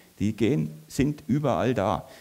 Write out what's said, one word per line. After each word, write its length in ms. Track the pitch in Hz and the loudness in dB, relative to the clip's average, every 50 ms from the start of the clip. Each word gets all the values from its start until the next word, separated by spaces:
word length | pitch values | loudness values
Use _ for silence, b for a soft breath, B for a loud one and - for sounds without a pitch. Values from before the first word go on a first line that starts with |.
| b b b b | b b b b
die 160 | 95 104 110 | -2 -2 0
gehen, 340 | - 113 101 - 78 78 - - - - | 2 2 2 2 2 -2 -4 -8 -14 -18
sind 380 | - - - - 147 147 - - | -10 -2 0 0 0 0 -4 -2
überall 480 | - 131 151 151 139 110 80 98 120 131 | 0 0 0 2 2 0 2 2 0 0
da, 320 | 110 95 104 95 78 - B B B | 0 0 0 0 -2 -4 B B B